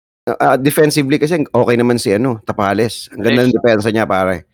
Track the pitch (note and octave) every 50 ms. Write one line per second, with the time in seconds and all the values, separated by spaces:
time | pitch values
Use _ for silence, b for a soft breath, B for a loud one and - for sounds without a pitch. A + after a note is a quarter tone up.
0 | _ _ _ _ _ A#2+ - - C#3+ C#3+ C3+ B2+ C3 D3 - D#3+ D3+ D3 - D3+
1 | C#3 C3 D3+ A#2+ D3 D3+ F3+ D#3+ C#3 - - A#2+ A#2 G#2+ A#2+ A#2 A#2+ A#2+ A#2+ A#2
2 | - A#2 G2 G#2+ B2+ C3+ A#2 G#2+ - - - - G2+ G2 G2+ G2+ A#2 A2 - -
3 | - - - - G2+ A#2+ C3+ A#2+ B2 B2+ A2 A2 - A#2+ A2 G#2+ G#2+ A#2 G#2 A2+
4 | G#2+ G2 G2 F#2 F#2+ F#2 F#2 E2 - _